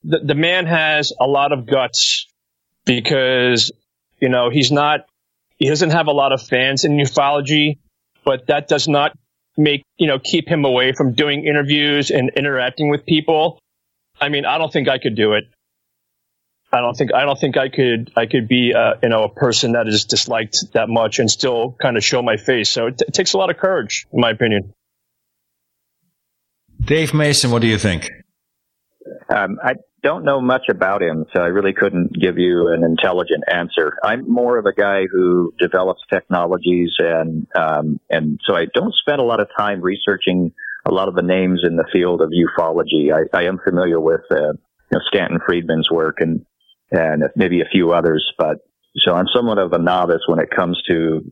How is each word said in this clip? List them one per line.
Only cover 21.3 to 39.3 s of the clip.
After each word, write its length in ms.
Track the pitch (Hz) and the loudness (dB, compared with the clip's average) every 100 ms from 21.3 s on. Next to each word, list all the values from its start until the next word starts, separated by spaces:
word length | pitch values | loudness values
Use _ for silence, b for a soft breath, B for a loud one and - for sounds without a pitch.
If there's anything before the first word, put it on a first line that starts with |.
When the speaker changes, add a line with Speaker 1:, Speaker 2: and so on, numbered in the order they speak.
| - 131 117 123 127 | 0 -2 -2 -4 -2
Speaker 1:
kind 180 | 135 117 | -2 0
of 60 | |
show 200 | - 127 | 0 0
my 140 | 120 107 | 0 -2
face. 300 | - 127 104 | 0 0 0
So 160 | - 117 | -2 -4
it, 100 | 131 | -2
t-, 80 | 156 | -2
it 60 | |
takes 200 | - 185 | 0 -2
a 40 | 196 | 0
lot 140 | 185 | -2
of 60 | 165 | 0
courage, 500 | 190 180 110 - - | 0 -2 -4 -8 -6
in 80 | 120 | 0
my 120 | 117 | 0
opinion. 420 | 110 120 101 98 _ _ _ _ _ _ _ _ _ _ _ _ _ _ _ _ _ _ _ _ _ | 0 0 0 -4 _ _ _ _ _ _ _ _ _ _ _ _ _ _ _ _ _ _ _ _ _
Speaker 2:
Dave 300 | - 151 156 | -2 0 2
Mason, 380 | 151 147 143 127 | 2 2 2 2
what 100 | 117 | 2
do 60 | 113 | 2
you 100 | 107 | 2
think? 320 | 104 85 - - - _ _ _ _ _ _ _ - - - | 0 -2 -6 -16 -20 _ _ _ _ _ _ _ -18 -18 -4
Speaker 3:
Um, 300 | 104 95 107 | -2 -2 -4
I 120 | 127 127 _ _ | -4 -4 _ _
don't 240 | 139 175 151 | -4 0 0
know 160 | 139 | 0
much 220 | 127 127 - | 2 0 0
about 360 | 92 92 101 | 0 0 0
him, 220 | 87 80 78 | 0 -2 -2
so 120 | 95 | 0
I 40 | 87 | 0
really 260 | 95 98 | 2 0
couldn't 380 | 98 101 90 87 - | 0 0 0 -2 0
give 200 | 92 87 | 0 2
you 300 | 90 87 85 | 2 2 2
an 140 | 82 | 2
intelligent 600 | 85 82 95 90 85 78 - | 2 2 0 0 -2 -2 0
answer. 520 | 87 85 - 78 - | -2 -2 -2 -2 -2
I'm 240 | 101 117 135 | -2 -2 0
more 300 | 120 120 120 | 0 2 2
of 80 | 104 | 0
a 80 | |
guy 300 | 98 101 98 95 | 2 2 2 0
who 420 | 92 90 90 85 - | 2 2 2 0 -2
develops 420 | 87 92 92 90 - | 0 0 0 -4 -2
technologies, 840 | 98 - 90 85 90 85 90 85 - | -4 0 -2 0 0 0 0 0 0
and, 480 | 82 82 82 80 76 90 | 0 0 -2 -4 -4 -2
um, 440 | 78 76 78 73 _ | 0 0 -2 -4 _
and 300 | 82 78 73 - | -2 -2 -4 -2
so 80 | 90 | -2
I 100 | 82 | 0
don't 220 | 123 202 - | -2 0 -2
spend 240 | - 143 | -2 0
a 40 | |
lot 160 | 120 | 0